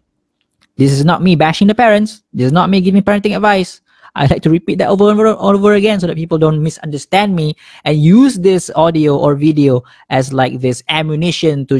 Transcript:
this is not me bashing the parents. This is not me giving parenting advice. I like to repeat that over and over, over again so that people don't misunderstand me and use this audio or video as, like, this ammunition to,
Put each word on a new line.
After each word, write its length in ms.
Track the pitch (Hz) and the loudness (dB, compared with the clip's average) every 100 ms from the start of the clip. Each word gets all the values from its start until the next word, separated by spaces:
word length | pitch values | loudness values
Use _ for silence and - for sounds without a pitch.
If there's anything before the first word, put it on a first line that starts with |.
| _ _ _ _ _ _ _ - | _ _ _ _ _ _ _ -2
this 140 | 139 | 0
is 120 | 139 | 2
not 180 | 151 170 | 0 0
me 140 | 180 165 | 0 2
bashing 320 | 156 160 202 | 0 2 0
the 80 | 214 | 2
parents. 480 | 233 208 214 - _ | 2 2 0 -8 _
This 140 | - 127 | -4 0
is 40 | |
not 180 | 160 180 | 0 0
me 120 | 196 | 0
giving 220 | 185 196 | 2 0
parenting 320 | 202 208 208 202 | 0 -2 -2 -2
advice. 460 | 208 196 180 - _ _ - - | 0 0 -2 -10 _ _ -14 -2
I 100 | 139 | -2
like 160 | - | 0
to 80 | 156 | 0
repeat 300 | 165 - 185 | 0 -2 -4
that 100 | 180 | 0
over 220 | 196 208 | 2 2
and 80 | 208 | 2
over, 180 | 220 214 | 0 0
over 360 | 196 202 208 | 0 0 2
again 260 | 208 208 208 | 2 0 -2
so 80 | 175 | -4
that 80 | 165 | -6
people 240 | 165 160 | -4 0
don't 240 | 156 156 | 0 0
misunderstand 720 | 156 - 156 143 - 185 208 180 | -4 -6 -10 -12 -2 -2 0 -2
me 200 | 151 - - - 147 | -4 -6 -16 -10 -2
and 160 | 156 | 2
use 380 | 156 208 277 226 | 4 6 4 2
this 320 | 180 185 - | 0 0 -2
audio 420 | - 165 160 151 139 | -2 0 2 0 2
or 200 | 147 143 | 0 0
video 480 | 151 151 139 123 - _ - | 0 2 2 0 -4 _ -6
as, 240 | 135 131 | -4 -2
like, 260 | 131 127 127 | -2 -2 -2
this 220 | 127 123 - | -4 -4 -6
ammunition 760 | 156 156 151 175 160 165 143 131 | -4 -4 -4 -4 -2 -2 -2 -2
to, 100 | 135 | -2